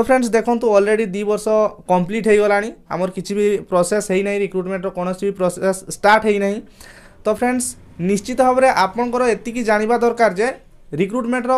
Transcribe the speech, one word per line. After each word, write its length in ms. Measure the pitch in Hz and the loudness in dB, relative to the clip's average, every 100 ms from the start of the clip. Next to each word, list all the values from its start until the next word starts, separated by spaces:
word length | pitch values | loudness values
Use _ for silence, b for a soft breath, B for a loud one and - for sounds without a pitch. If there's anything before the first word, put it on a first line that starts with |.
| 233 | 2
ଫ୍ରେଣ୍ଡସ୍ 260 | 262 240 | 2 2
ଦେଖନ୍ତୁ, 340 | 226 220 240 233 | 0 0 0 2
ଅଲରେଡ଼ି 360 | 202 202 220 220 | 2 4 0 -2
ଦି 120 | 185 | -4
ବର୍ଷ 240 | 208 208 208 214 214 - - | -2 -2 0 0 0 -2 -2
କମ୍ପ୍ଲିଟ୍ 380 | 180 170 220 220 | 0 0 -2 2
ହେଇଗଲାଣି, 420 | 208 208 202 214 - - | 4 4 2 -2 -10 -10
ଆମର 200 | 160 185 | -6 -6
କିଛି 220 | 180 175 | -6 -6
ବି 120 | 202 208 202 - | -2 0 0 -2
ପ୍ରସେସ୍ 420 | 180 175 208 202 | 0 2 0 0
ହେଇନାହିଁ, 280 | 185 196 202 | -2 0 -2
ରିକ୍ରୁଟମେଣ୍ଟର 500 | 196 190 180 190 190 | -4 -4 -6 -6 -6
କୌଣସି 300 | 180 180 185 202 | -6 -6 -4 -4
ବି 80 | 196 | -2
ପ୍ରସେସ୍ 400 | 180 - 190 185 - | -2 -2 -2 -4 -6
ଷ୍ଟାର୍ଟ 340 | 170 202 214 220 | -2 4 4 4
ହେଇନାହିଁ। 320 | 208 196 208 - B B B B B | 0 0 -4 -10 B B B B B
ତ 40 | - | -4
ଫ୍ରେଣ୍ଡସ୍, 340 | 214 247 254 247 - - - | 0 0 -2 -4 -10 -18 -6
ନିଶ୍ଚିତ 400 | 175 202 - 254 | -2 -2 -2 0
ଭାବରେ 260 | 254 254 262 233 185 | 2 4 4 4 0
ଆପଣଙ୍କର 380 | 220 240 240 247 | 0 -2 0 0
ଏତିକି 280 | 214 240 233 | -2 -4 -6
ଜାଣିବା 320 | 220 208 220 240 | 0 0 2 2
ଦରକାର 340 | 233 233 226 | 2 2 2
ଯେ 140 | 180 233 - - - - | 2 -2 -4 -14 -20 -10
ରିକ୍ରୁଟମେଣ୍ଟର 600 | 147 190 240 233 247 240 | -4 -2 -2 -2 -2 0